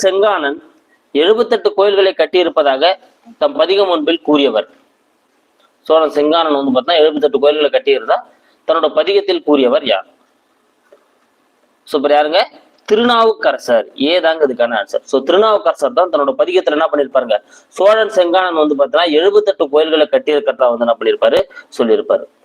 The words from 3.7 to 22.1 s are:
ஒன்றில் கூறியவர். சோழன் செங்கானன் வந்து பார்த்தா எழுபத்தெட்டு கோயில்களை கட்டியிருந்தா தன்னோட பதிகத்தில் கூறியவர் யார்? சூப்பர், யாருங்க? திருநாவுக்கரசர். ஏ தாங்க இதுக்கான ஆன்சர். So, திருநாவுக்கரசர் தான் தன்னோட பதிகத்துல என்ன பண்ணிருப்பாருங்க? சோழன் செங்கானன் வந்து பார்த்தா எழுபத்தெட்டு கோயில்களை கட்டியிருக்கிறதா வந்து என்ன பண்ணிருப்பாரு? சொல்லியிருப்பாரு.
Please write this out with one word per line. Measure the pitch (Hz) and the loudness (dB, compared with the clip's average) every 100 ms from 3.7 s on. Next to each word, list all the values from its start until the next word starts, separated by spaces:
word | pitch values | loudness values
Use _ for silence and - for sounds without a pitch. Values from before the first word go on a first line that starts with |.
| 392 381 | 0 0
ஒன்றில் | 339 294 339 | 0 -2 -4
கூறியவர். | - 147 135 110 - _ _ _ _ _ _ _ _ _ _ _ | 0 0 2 -2 -6 _ _ _ _ _ _ _ _ _ _ _
சோழன் | - 160 156 143 | 0 2 2 0
செங்கானன் | 147 165 160 143 | 0 0 0 -2
வந்து | 139 127 | 0 -2
பார்த்தா | 135 170 | 0 2
எழுபத்தெட்டு | 156 151 143 135 | 2 2 -2 2
கோயில்களை | 143 151 143 | 0 2 0
கட்டியிருந்தா | 127 107 101 113 190 - _ _ _ - | -2 0 -2 0 -4 -4 _ _ _ -4
தன்னோட | 160 156 | -2 0
பதிகத்தில் | 151 165 196 196 175 | -2 0 0 -2 -4
கூறியவர் | 151 147 123 143 135 | 0 0 2 0 -2
யார்? | 95 - _ _ _ _ _ _ _ _ _ _ _ _ _ _ _ _ _ | -4 -6 _ _ _ _ _ _ _ _ _ _ _ _ _ _ _ _ _
சூப்பர், | - 151 143 | -6 -4 0
யாருங்க? | 147 151 175 - - _ _ - | 2 2 0 -2 -8 _ _ -2
திருநாவுக்கரசர். | 214 240 233 226 214 156 - - 117 - - | 0 2 2 2 0 -2 -4 0 -2 -2 -4
ஏ | 139 180 | -2 0
தாங்க | 160 160 143 | 0 0 -2
இதுக்கான | 120 120 113 | -2 -2 -4
ஆன்சர். | 98 - - | -4 -8 -4
So, | 135 | -4
திருநாவுக்கரசர் | 135 180 220 202 170 - 139 | 0 2 2 0 -2 -2 -4
தான் | 123 180 | -2 -2
தன்னோட | 160 139 139 | -2 -2 -2
பதிகத்துல | 165 180 165 151 | 0 0 0 -2
என்ன | 160 | -2
பண்ணிருப்பாருங்க? | 147 135 131 120 104 _ - _ | -2 -2 -2 -2 -4 _ -20 _
சோழன் | - 190 220 208 | -2 2 2 0
செங்கானன் | 185 175 185 185 160 | 0 0 0 0 0
வந்து | 151 139 | 0 0
பார்த்தா | 139 147 175 | 0 0 0
எழுபத்தெட்டு | 151 185 208 208 - 151 | 2 2 2 0 -2 0
கோயில்களை | 147 160 156 147 | 0 2 0 0
கட்டியிருக்கிறதா | 131 139 147 143 120 127 | 0 0 -2 -2 0 0
வந்து | 117 117 | 0 -2
என்ன | 117 | -2
பண்ணிருப்பாரு? | 110 104 113 127 98 - - - | 0 0 0 0 -4 -10 -16 -6
சொல்லியிருப்பாரு. | 117 107 - | 0 0 0